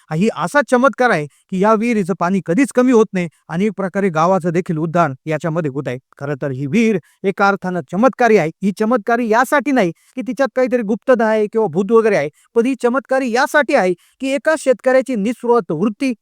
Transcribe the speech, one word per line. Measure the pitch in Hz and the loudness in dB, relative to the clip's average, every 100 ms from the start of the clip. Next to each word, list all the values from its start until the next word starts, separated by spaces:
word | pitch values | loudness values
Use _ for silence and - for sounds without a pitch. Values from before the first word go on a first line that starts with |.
| - | -8
हा | |
ही | 156 214 139 | -2 -2 -2
असा | 170 285 - | -2 0 2
चमत्कार | 247 262 214 247 | 2 2 2 0
आहे | 175 147 | 0 -4
की | _ - 190 | _ -8 0
या | 208 | 2
विहिरीचं | 220 240 214 180 190 | 2 0 -2 -2 -2
पाणी | 175 190 165 | 0 -2 0
कधीच | 180 277 | 0 0
कमी | - 254 | 2 4
होत | 233 220 | 4 2
नाही | 185 170 _ - | -2 -6 _ -8
आणि | 165 | -4
एक | 214 190 | -2 -2
प्रकारे | 190 196 196 | -6 -2 -2
गावाचं | 156 170 190 175 | 0 2 2 0
देखील | 165 180 160 | -4 -2 -4
उद्धार | 165 170 156 131 151 | -2 0 0 -2 -6
याच्यामध्ये | 151 170 160 151 | -6 -4 -4 -4
होत | 135 135 | -6 -8
आहे. | 127 _ - | -8 _ -12
खरं | 143 139 | -8 -6
तर | 147 | -6
ही | 131 143 | -6 -2
विहीर | 190 226 190 _ _ | 0 0 0 _ _
एका | 196 - 196 | -6 0 0
अर्थानं | 196 185 180 143 | 0 -4 -6 -4
चमत्कारी | 180 262 - 233 214 | 0 0 2 4 4
आहे. | 160 - | 2 -2
ही | 196 185 | -4 -2
चमत्कारी | 220 247 202 233 233 | 0 0 0 -2 2
यासाठी | 220 254 294 277 | 2 2 0 0
नाही | 262 180 | 0 0
की | - _ - | -4 _ -12
तिच्यात | 226 240 262 254 | -8 -2 -2 0
काहीतरी | 254 247 | 0 0
गुप्तधन | 208 220 - 247 | -2 -4 2 2
आहे | 220 220 214 | 2 0 0
किंवा | 220 208 | 0 0
भूत | 151 202 | 0 2
वगैरे | 226 220 185 | 4 4 0
आहे, | 147 _ _ | -2 _ _
पण | 233 233 | -2 0
ही | 269 | 0
चमत्कारी | 240 262 - 262 262 | -2 -2 -2 -2 0
यासाठी | 226 294 302 277 | 0 0 0 2
आहे | 277 185 175 _ - | 2 2 -2 _ -8
की | 269 | -4
एका | 277 311 311 | -2 0 0
शेतकऱ्याची | 269 240 254 262 262 | 0 0 2 0 0
निस्वार्थ | 240 196 247 233 233 185 | -2 -4 -4 0 0 0
वृत्ती | 156 214 208 269 226 | -2 -2 -2 -4 -6